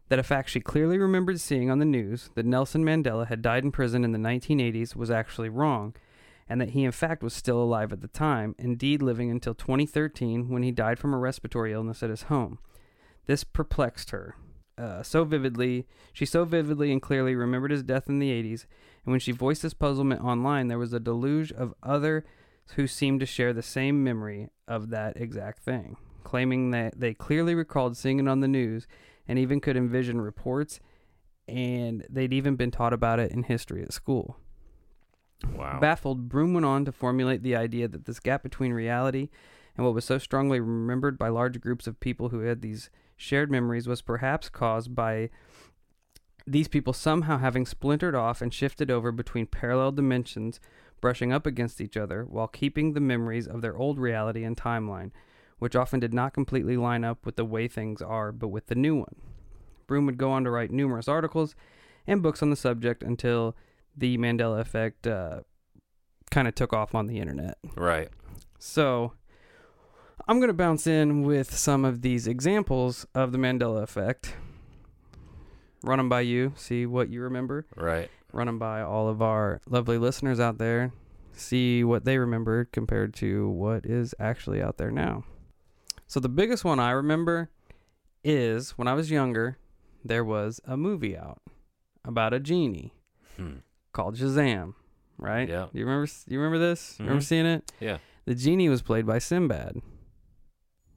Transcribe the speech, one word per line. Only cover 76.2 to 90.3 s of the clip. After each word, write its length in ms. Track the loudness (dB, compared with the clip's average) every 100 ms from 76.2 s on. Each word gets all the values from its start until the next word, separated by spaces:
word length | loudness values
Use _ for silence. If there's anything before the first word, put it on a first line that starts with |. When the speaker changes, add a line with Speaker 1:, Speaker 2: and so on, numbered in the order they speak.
Speaker 1:
you, 320 | 2 2 0 -4
see 300 | -6 -4 -2
what 240 | 0 -2
you 120 | -2
remember. 440 | -6 -6 -4 -6 -8 -4
Speaker 2:
Right. 340 | -2 -2 -4 -12 _
Speaker 1:
Run 140 | -4 -4
'em 120 | -2
by 220 | -4 -4
all 260 | -2 0 0
of 140 | 2
our 400 | 2 2 0 -2 -2
lovely 280 | 0 2 4
listeners 420 | 2 2 0 4
out 180 | 2 2
there, 340 | 0 2 0 -4 -18 -20 -20
see 520 | -16 -2 2 4 4
what 200 | 4 4
they 140 | 4 2
remembered 540 | 2 0 2 0 0
compared 420 | -2 0 0 0 -2
to 320 | -2 0 0
what 360 | 0 0 -2 -2
is 280 | -2 -2 -2
actually 420 | -4 -2 -4 -2
out 160 | -2 -2
there 140 | -4
now. 320 | -2 -2 -4 -8 -18 -20 -20 _ _ -14 -14 -6
So 120 | -2
the 100 | 0
biggest 360 | 2 4 2 2
one 140 | 4
I 120 | 4
remember 580 | 2 2 2 2 0 -4 -12 _ -20 _ _ _ _
is 480 | 2 4 4 0 -4
when 160 | -4 0
I 60 | 0
was 140 | 2
younger, 460 | 2 2 2 0 -4 _ _ _ -14
there 220 | -2 0
was 340 | 0